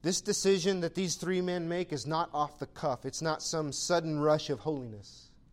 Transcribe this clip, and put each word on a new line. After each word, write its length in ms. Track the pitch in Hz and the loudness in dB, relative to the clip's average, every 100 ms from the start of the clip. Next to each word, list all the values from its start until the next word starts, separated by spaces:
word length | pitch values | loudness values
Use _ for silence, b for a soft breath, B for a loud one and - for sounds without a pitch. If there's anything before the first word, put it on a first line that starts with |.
This 160 | 160 185 | 0 -2
decision 600 | - 202 190 196 175 185 | -2 2 4 4 4 0
that 160 | 170 170 | 0 0
these 180 | 185 | -2
three 280 | - 180 185 | -2 0 0
men 280 | 180 180 165 | 0 -2 -2
make 240 | 175 180 | -2 -2
is 140 | 147 143 | -4 -2
not 240 | 160 170 | 0 0
off 240 | 147 147 - | 0 -2 -2
the 80 | 135 | -12
cuff. 400 | - 151 123 135 | -4 -2 -2 -6
It's 160 | - | -2
not 220 | 160 156 | 0 0
some 280 | - 165 151 | 0 -2 -2
sudden 480 | 131 - 170 165 151 | -4 2 2 2 2
rush 300 | 151 151 - | 4 4 2
of 100 | 135 | -2
holiness. 720 | 156 147 123 107 101 - - - - | -2 -4 -6 -12 -16 -20 -20 -20 -20